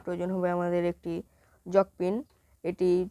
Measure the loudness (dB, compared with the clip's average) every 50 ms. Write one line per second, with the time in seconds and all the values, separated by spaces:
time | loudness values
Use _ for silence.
0 | -2 -4 -6 -4 -4 -2 -2 0 0 0 0 0 0 0 0 0 0 0 -2 _
1 | -6 -8 -6 -6 -8 _ _ _ _ _ _ _ -6 2 4 4 4 2 _ -4
2 | -2 -2 -2 -2 -6 _ _ _ _ _ _ _ -6 -6 -2 0 2 2 2 2
3 | 0 -2